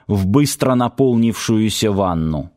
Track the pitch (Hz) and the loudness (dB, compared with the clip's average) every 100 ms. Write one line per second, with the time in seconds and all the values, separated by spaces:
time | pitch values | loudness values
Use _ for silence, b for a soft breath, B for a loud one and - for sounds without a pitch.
0 | b 104 95 127 143 - 127 123 120 - | b -2 2 2 2 0 0 0 0 0
1 | 135 117 117 104 - 110 110 - 110 98 | 0 2 0 -2 -2 0 0 0 -2 0
2 | 95 82 80 78 71 | 0 -2 -2 -4 -8